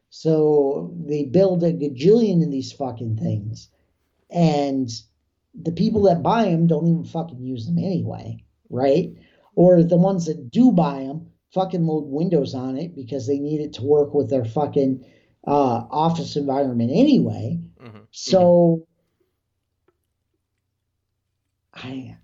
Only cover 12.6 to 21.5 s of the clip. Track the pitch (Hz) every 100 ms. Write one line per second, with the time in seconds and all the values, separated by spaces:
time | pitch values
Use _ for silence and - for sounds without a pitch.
12.6 | 131 131 170 139 113 139 117 139 143 151
13.6 | 147 - 131 147 143 143 123 135 113 156
14.6 | 143 147 135 131 - _ _ _ - 143
15.6 | 131 113 - 147 165 165 139 151 139 135
16.6 | 135 120 117 165 294 220 117 107 107 113
17.6 | - _ 120 107 107 - - 185 175 175
18.6 | 170 165 160 _ _ _ _ _ _ _
19.6 | _ _ _ _ _ _ _ _ _ _
20.6 | _ _ _ _ _ _ _ _ _